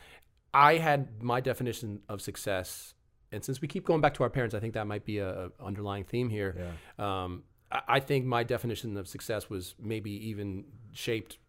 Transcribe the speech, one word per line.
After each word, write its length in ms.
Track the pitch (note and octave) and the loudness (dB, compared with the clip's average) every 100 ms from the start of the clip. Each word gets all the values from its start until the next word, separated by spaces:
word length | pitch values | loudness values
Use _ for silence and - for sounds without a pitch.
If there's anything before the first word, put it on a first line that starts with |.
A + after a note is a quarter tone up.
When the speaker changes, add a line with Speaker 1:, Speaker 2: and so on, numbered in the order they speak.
| - - _ _ _ | -20 -20 _ _ _
Speaker 1:
I 240 | C3+ D3 D#3+ | 8 10 8
had 460 | D#3+ C#3+ B2 A2 | 6 4 2 -4
my 160 | A#2+ B2 | -2 0
definition 640 | B2+ A#2+ B2 - G#2+ G2+ - | 0 0 -2 -4 -6 -10 -10
of 120 | G2+ | -8
success, 720 | - - - F#2+ F#2 - - - _ _ _ | -8 -6 -2 -2 -2 -10 -16 -20 _ _ _
and 120 | G#2+ | -8
since 180 | - C#3 | -6 -6
we 60 | D3+ | -4
keep 180 | G3 F#3 | -2 2
going 160 | E3 | 4
back 120 | D3 - | 4 4
to 80 | |
our 60 | B2 | 2
parents, 240 | C3+ A#2 | 2 0
I 60 | G#2+ | 0
think 140 | A2 | -2
that 140 | A2 G#2 | -2 -2
might 180 | G#2 - | -4 -2
be 140 | G#2 | -2
a, 280 | F#2+ F#2+ F2+ | -2 -4 -8
a 40 | - | -10
underlying 400 | F#2+ G2+ G#2 G2+ | -8 -6 -4 -4
theme 260 | F#2 A#2+ B2 | -2 -2 0
here. 260 | G#2+ G2 F2+ F2 E2 - - | 0 -2 -2 -6 -8 -14 -6
Speaker 2:
Yeah. 240 | G#2 F#2+ | -4 -2
Speaker 1:
Um, 200 | F#2 F2+ - _ _ | -4 -6 -12 _ _
I, 100 | - - | -4 2
I 120 | C3+ | 2
think 260 | C#3 C#3+ B2+ | 4 0 2
my 180 | A#2+ | 2
definition 540 | A#2 B2 B2 A2 A#2 G2+ | 2 0 0 -4 -4 -6
of 100 | F#2 | -8
success 420 | - - A2 - | -10 -4 -4 -4
was 260 | G2+ F2 - | -8 -8 -10
maybe 320 | G#2 A2 G#2 G2+ A2 | -6 -4 -4 -6 -6
even 360 | G2+ G2+ F#2+ - - - | -6 -4 -6 -10 -18 -18
shaped 460 | E2+ - A2+ - - | -8 -2 -2 -4 -14